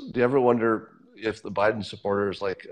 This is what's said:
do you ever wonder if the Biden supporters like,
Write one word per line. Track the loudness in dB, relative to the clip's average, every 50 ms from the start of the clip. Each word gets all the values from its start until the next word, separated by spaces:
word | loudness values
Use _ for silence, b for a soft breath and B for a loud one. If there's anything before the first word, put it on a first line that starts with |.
| -14 -6 0
do | 0
you | 2
ever | 2 4 4
wonder | 4 4 4 4 2 2 0 0 -4 -8 _ _ _ _ _
if | -8 -6 -6 -6 -6 -8
the | -8
Biden | -2 2 2 2 2 0 -4
supporters | -8 -10 -6 -4 -2 0 0 0 -2 -2 -4
like, | -4 -6 -6 -6 -10 -8